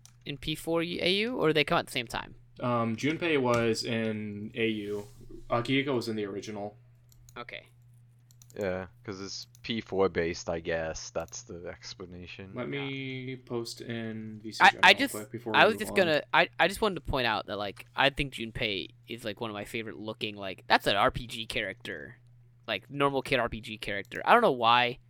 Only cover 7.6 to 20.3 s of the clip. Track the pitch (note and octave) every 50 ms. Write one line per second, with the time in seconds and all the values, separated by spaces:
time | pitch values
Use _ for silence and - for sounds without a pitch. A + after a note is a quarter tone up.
7.6 | - - _ _ - - - - _ _ _ _ _ _ - - - - - -
8.6 | G#2 F#2+ F2+ F#2 F#2+ F2 - - - - G2 F#2 G2 F#2+ - - - - - -
9.6 | - - A#2+ A2 - - G2 F#2+ F#2+ F#2 E2 F2+ E2+ E2 F2 - - - E2+ E2+
10.6 | E2 E2+ E2 E2 E2 D#2+ D#2+ - - - - E2 E2 - - - - - G2 E2+
11.6 | F2 E2+ E2+ - - - - - F#2+ F2 F2+ F2 F2+ - - - G2 F#2+ G2 -
12.6 | B2+ C#3+ C#3 C#3+ C#3 C#3 C3+ C3+ C3+ C3 C3 C3 B2+ B2+ C3 B2 B2 - B2 A#2
13.6 | A#2 A#2 - - - B2 A#2 A#2 A2+ A2+ A2 A2 A2 A2 A2 G#2+ G#2 A2 G2+ -
14.6 | F3+ G3 - - - F#3 G3+ G3 C4+ - - G#3+ G#3 - - A2 - A2+ A2 C#3+
15.6 | E3 G#3 A3+ G3 G#3 G3+ G3+ G3+ F#3 E3 D#3 C#3+ - - - D#3 F3 - - -
16.6 | E3 F3 G3+ - A3+ G#3 F#3 D#3 - - - C3+ B2 A#2 G#2+ G2 - - G#2 G2
17.6 | G#2 G2+ F#2+ - - - - - C3 C#3 C#3 - D3 C3+ - - A2+ A2+ A2+ -
18.6 | B2+ G#2+ G2+ F#2 C#2 - - - - - A#2 A#2 A#2 A2 G2+ - A#2+ A2 G#2 G#2
19.6 | G#2 - - A#2 A2 A2 E2+ C#2 G#2+ A2 G#2+ - - G#2+